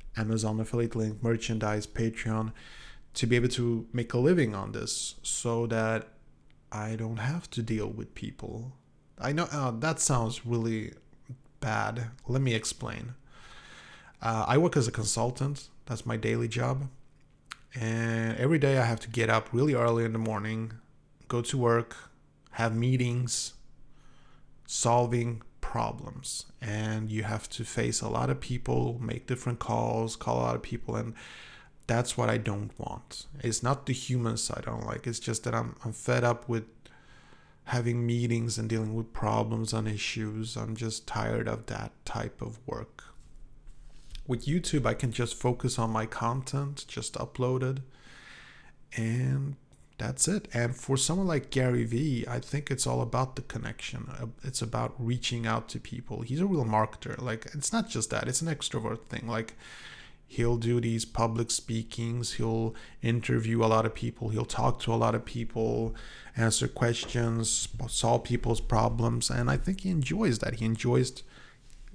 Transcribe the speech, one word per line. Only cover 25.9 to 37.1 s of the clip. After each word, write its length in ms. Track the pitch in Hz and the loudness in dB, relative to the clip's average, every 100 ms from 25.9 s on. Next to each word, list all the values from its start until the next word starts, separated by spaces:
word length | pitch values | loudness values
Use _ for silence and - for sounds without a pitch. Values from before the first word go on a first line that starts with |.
| 113 - - 131 - - - | -4 -10 -10 -8 -8 -10 -10
And 480 | 113 107 110 110 110 | -4 -2 0 0 -2
you 140 | 107 | -2
have 260 | 104 110 - | -2 -4 -4
to 120 | - | -8
face 380 | 113 - 117 117 | -4 -2 0 0
a 80 | 113 | 0
lot 200 | 110 127 | 0 0
of 120 | 127 | 0
people, 580 | - 123 - 127 123 120 | -2 -2 0 2 2 0
make 240 | 113 120 - | -4 -4 -4
different 340 | 127 - 120 | -4 -2 -4
calls, 580 | - 113 113 113 113 - | 0 0 2 0 -2 -2
call 220 | - 120 | 0 2
a 40 | |
lot 120 | 120 120 | 2 0
of 60 | |
people. 360 | - 120 - 113 | -2 -6 -4 -4
And 160 | 117 113 - - - - - - - | -4 -8 -14 -16 -18 -20 -20 -10 0
that's 300 | 113 123 - | 2 2 2
what 120 | 117 | 2
I 80 | 117 | 2
don't 400 | 107 101 104 - | 0 -4 -6 -8
want. 480 | - 101 - - - 143 | -8 -8 -12 -14 -12 -6
It's 240 | 123 110 | -2 0
not 220 | 120 135 - | 2 0 0
the 80 | |
human 420 | 131 - 127 117 113 | -4 0 0 0 0
side 300 | - - - | -2 -4 -4
I 40 | |
don't 140 | 113 110 | -6 -4
like. 220 | - - | -6 -6
It's 120 | 117 | -6
just 260 | - 110 117 | -4 -4 -2
that 100 | 117 | -2
I'm, 200 | 117 - 117 | -2 -6 -8
I'm 80 | |
fed 320 | 110 - 123 120 | -4 2 4 4
up 240 | 117 - | 2 0
with 160 | 117 113 - - - - | -2 -4 -12 -20 -20 -20